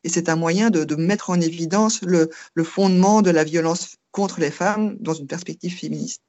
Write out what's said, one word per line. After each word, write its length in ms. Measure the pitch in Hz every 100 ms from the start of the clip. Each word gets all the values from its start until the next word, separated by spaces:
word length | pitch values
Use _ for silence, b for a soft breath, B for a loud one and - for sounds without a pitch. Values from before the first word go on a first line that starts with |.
Et 60 | 165
c'est 180 | 175 165
un 80 | 160
moyen 320 | 165 180 226
de, 160 | 170
de 100 | 151
mettre 360 | 151 165 208 -
en 100 | 180
évidence 600 | 165 165 165 196 220 -
le, 260 | 180 175 160 B B
le 120 | -
fondement 580 | 160 - 196 185 190 214
de 80 | 185
la 140 | 165
violence 520 | 156 165 160 170 - - _
contre 280 | - 180 -
les 100 | 139
femmes 460 | 156 185 208 214 -
dans 140 | 160
une 120 | 151 139
perspective 480 | 160 - 165 180
féministe. 460 | 180 151 151 - -